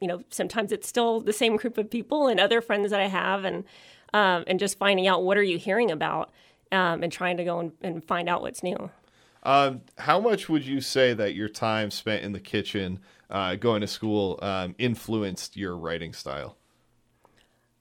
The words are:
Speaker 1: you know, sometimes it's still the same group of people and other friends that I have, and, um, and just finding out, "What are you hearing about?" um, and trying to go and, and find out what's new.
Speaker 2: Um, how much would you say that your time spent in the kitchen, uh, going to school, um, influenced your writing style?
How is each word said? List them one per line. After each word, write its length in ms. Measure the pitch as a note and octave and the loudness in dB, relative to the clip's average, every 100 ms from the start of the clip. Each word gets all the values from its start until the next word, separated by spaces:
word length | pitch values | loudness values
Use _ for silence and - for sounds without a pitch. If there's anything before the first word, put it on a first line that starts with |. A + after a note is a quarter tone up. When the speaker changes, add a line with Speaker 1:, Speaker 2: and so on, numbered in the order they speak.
Speaker 1:
you 80 | F#3 | -6
know, 140 | F3 - | -6 -8
sometimes 420 | - F#3 A3+ G#3 | -6 -4 -2 -2
it's 160 | G#3+ - | -4 -4
still 320 | - A#3 A3+ | 0 2 0
the 120 | A3 | 0
same 240 | G#3+ A#3 G#3+ | 0 2 2
group 220 | A#3+ A#3 | -2 -4
of 100 | G#3+ | -4
people 360 | A#3+ G#3 D4+ C4+ | -4 -2 2 2
and 140 | G3+ | 4
other 200 | G3 A3+ | 4 2
friends 300 | A3+ G#3 G3+ | 2 0 0
that 100 | G3+ | 2
I 60 | F#3+ | 0
have, 380 | F#3 F3+ G3 | 0 0 0
and, 200 | F#3+ F3 F#3+ - - - _ | -2 -6 -10 -18 -20 -20 _
um, 300 | G#3 G3 F3 - | 4 4 4 2
and 100 | F#3 | 0
just 200 | G3 - | 0 0
finding 280 | G3 G3 F#3 | 2 4 4
out, 160 | F3+ | 4
"What 160 | F#3 G3+ | 4 4
are 40 | |
you 160 | G3+ E3+ | 2 0
hearing 320 | - G3+ A#3 | 0 2 2
about?" 400 | D#3 D#3 D#3 - _ _ _ - | 0 -2 -2 -6 _ _ _ -2
um, 320 | F#3+ F3+ E3 | 2 2 2
and 80 | E3+ | -2
trying 260 | - F3+ F3 | -2 -2 -2
to 60 | |
go 160 | F3 E3+ | -2 -2
and, 120 | E3+ - | -4 -6
and 240 | F#3 E3 | -8 -6
find 240 | - F3 F3 | -4 -2 0
out 140 | F3 | -2
what's 200 | - - | -2 -6
new. 280 | F3+ - F#3+ - _ _ _ _ | -6 -6 -8 -16 _ _ _ _
Speaker 2:
Um, 380 | - C#3 C#3 B2+ - - | 2 4 4 0 -12 -8
how 220 | - E3+ | 2 4
much 280 | A#3 G3 - | 4 2 0
would 160 | D#3 C3 | -2 0
you 140 | C#3 | -4
say 320 | C3 C3+ B2+ | 0 4 4
that 200 | A2+ G2+ | 4 -2
your 140 | E2 G#2 | -2 -6
time 420 | - A2+ A2 G#2 | -2 0 0 -2
spent 340 | - - G#2+ | -4 -4 -2
in 80 | G2 | -4
the 80 | G2+ | -8
kitchen, 580 | - G#2+ F#2+ G2+ F#2 G2 - _ - | -4 -4 -2 -4 -4 -6 -10 _ -8
uh, 240 | G2 F#2 | -2 -2
going 260 | F#2+ A#2+ G#2 | 0 2 2
to 60 | G2+ | 0
school, 520 | - A2 G#2 G2 E2+ | -4 0 0 0 -2
um, 320 | G2 F#2+ F2+ - | -4 -4 -4 -2
influenced 800 | B2 A2+ - A2+ G2+ F2+ - G2 | -2 -2 -2 -2 -2 -6 -10 -8
your 200 | F#2+ F2 | -6 -6
writing 340 | E2 E2 E2 | -6 -6 -6
style? 440 | - - C#2 - - _ _ _ _ _ _ _ _ _ _ _ _ | -10 -8 -8 -8 -14 _ _ _ _ _ _ _ _ _ _ _ _